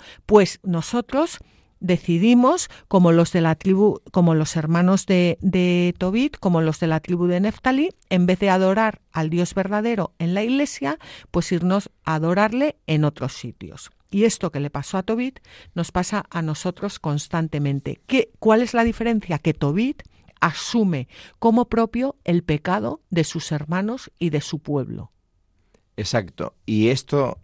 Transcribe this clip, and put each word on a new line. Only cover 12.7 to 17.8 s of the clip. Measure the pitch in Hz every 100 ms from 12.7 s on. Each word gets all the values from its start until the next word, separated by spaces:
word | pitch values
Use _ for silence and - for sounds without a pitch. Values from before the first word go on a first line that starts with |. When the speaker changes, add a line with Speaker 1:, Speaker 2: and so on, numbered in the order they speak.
| - -
Speaker 1:
en | 156
otros | 151 147 127
sitios. | - 120 - 87 - - _ _
Y | 196 226
esto | - 175
que | 143
le | 143
pasó | 135 135 190
a |
Tobit | 190 226 254 - - - -
nos | 175 170
pasa | 180 180 208 -
a | 175
nosotros | 160 151 185 175 202 -
constantemente. | 160 147 - 170 160 147 143 139